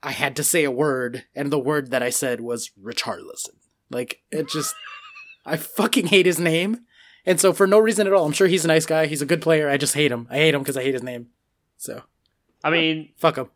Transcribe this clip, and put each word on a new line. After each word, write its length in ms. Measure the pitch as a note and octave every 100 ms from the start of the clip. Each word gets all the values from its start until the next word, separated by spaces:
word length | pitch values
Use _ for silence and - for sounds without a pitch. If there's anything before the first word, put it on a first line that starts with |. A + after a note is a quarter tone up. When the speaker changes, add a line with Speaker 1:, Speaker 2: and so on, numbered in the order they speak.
Speaker 1:
I 120 | -
had 240 | - C#3+ B2+
to 80 |
say 180 | C#3+ F3
a 60 | C#3+
word, 540 | B2 D3+ C3 B2 A#2+ -
and 160 | - C#3+
the 80 | D3
word 320 | B2+ D3+ C3
that 120 | B2+
I 60 | A#2+
said 300 | A#2+ C3+ A#2+
was 300 | A#2 A#2 - _
Richarlison. 760 | G2 - - F#2+ E2 - - _ _ _ _
Like, 320 | B2 B2 - _
it 180 | D3+ D#3
just, 260 | D#3 D3 - - - - - - -
I 120 | - D#3
fucking 500 | - - - C4+ E3+
hate 200 | G3 F3+
his 120 | D#3+
name. 420 | E3+ E3 F#3 A#3 _ _ - _ -
And 140 | F3+
so 120 | F#3+
for 140 | E3+ G3
no 120 | G#3
reason 280 | A3 G#3 G3+
at 60 |
all, 120 | G3 D3+
I'm 60 |
sure 140 | D3 G3
he's 180 | F3+
a 40 | D#3+
nice 180 | D#3 D#3
guy. 200 | D#3+ D#3
He's 160 | D3
a 40 | C#3
good 160 | E3
player. 260 | E3 D#3+ D3
I 80 | C#3
just 180 | C#3
hate 180 | C#3+ D3
him. 140 | A#2+ A#2
I 60 | C3
hate 180 | D#3+
him 100 | C#3+
'cause 120 | C#3 C3+
I 60 |
hate 120 | C3
his 80 | C3
name. 260 | B2 B2 A#2+ _ _ _ _ _
So. 260 | - - - _ _ _ _ _
Speaker 2:
I 60 | D3+
mean, 420 | E3 D#3+ D#3 D3+ _
Speaker 1:
Fuck 220 | E3 D3
him. 120 | B2